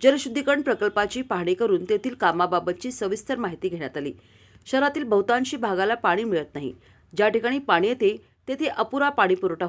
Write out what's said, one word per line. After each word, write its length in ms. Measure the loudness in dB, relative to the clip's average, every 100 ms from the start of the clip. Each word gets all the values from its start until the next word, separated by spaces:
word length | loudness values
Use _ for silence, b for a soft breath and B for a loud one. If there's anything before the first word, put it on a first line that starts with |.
जलशुद्धीकरण 580 | 4 4 0 -2 0 0
प्रकल्पाची 640 | 0 0 0 0 0 -2
पाहणी 320 | -4 -2 0
करून 300 | 0 2 2
तेथील 300 | 0 -2 -2
कामाबाबतची 800 | 0 2 2 0 0 -2 -6 -8
सविस्तर 440 | -6 -4 -4 -6 -6
माहिती 320 | -6 -6 -6
घेण्यात 280 | -6 -8 -6
आली. 160 | -8 b b b b b -4
शहरातील 360 | 0 0 -2
बहुतांशी 520 | 0 2 2 0 0 -4
भागाला 380 | -2 0 0
पाणी 300 | 0 2 0
मिळत 300 | 0 -2 -4
नाही. 200 | -8 -10 -10 b b b 0
ज्या 120 | 2
ठिकाणी 300 | 2 0 -2
पाणी 300 | 2 2 2
येते, 380 | 2 0 0 b b -8
तेथे 180 | -4 -4
अपुरा 420 | -2 -4 0 0
पाणी 260 | 2 2
पुरवठा 320 | 2 0 -2